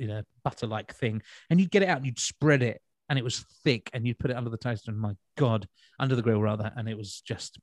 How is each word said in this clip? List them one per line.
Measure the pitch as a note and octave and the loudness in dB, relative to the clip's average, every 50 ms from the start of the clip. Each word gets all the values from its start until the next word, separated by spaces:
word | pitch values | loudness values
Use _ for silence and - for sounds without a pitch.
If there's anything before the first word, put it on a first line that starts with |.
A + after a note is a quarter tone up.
| B2 | -8
in | G#2+ | -6
a | G#2+ G#2+ G#2 - _ _ _ | -6 -6 -8 -10 _ _ _
butter-like | B2+ - - B2 A2 A2 G#2+ A2 - - | -6 -4 -4 -6 -4 -4 -6 -6 -10 -8
thing, | - C3 A2 G#2+ A2 - - - - - _ | -4 -4 -2 -2 -4 -6 -10 -18 -20 -2 _
and | E3 F3+ | 4 6
you'd | F#3+ E3+ | 6 6
get | - G3 F#3+ | 4 4 4
it | F3+ | 4
out | E3 C3 | 2 0
and | C3+ | -2
you'd | C3 A#2 - | -4 -4 -4
spread | - - - _ D3 D3+ D3 C3 B2 | -6 -6 -4 _ 4 6 6 6 4
it, | A#2 G#2 - - _ _ _ _ - | 2 0 -4 -12 _ _ _ _ -2
and | C#3+ C3+ | -2 -2
it | A#2 | 0
was | B2+ - - - - _ _ _ | -2 -4 -6 -10 -14 _ _ _
thick, | D#3+ B2 G#2 - - - | 2 2 2 -2 -6 -6
and | B2 A2+ | -4 -2
you'd | B2 A2+ - | -2 -2 -2
put | - B2+ | -2 -4
it | B2 B2 | -2 -2
under | A#2+ A#2 | -4 -6
the | A#2 | -6
toaster, | - - B2 A2+ G#2 - A2+ | -6 -4 -4 -6 -4 -6 -8
and | G#2+ G#2+ | -6 -4
my | A2 G#2 G2+ - _ _ _ | -4 -4 -6 -8 _ _ _
God, | - C#3+ A#2+ A2+ G#2+ F#2 - _ _ _ _ _ - | 0 2 2 2 0 -2 -6 _ _ _ _ _ -4
under | C3+ C3 C3 | 0 0 0
the | A#2+ G#2 | 2 2
grill | A#2 A2 G#2 | 2 2 4
rather, | G#2+ G#2+ G#2+ G#2+ G#2+ G#2+ - | 2 2 0 -2 -4 -6 -6
and | B2+ A2 A2 | -6 -6 -6
it | A2 | -8
was | G#2+ G#2 G2 - - - | -8 -10 -12 -14 -16 -10
just, | - A2+ - - - - - | -8 -8 -8 -8 -14 -16 -16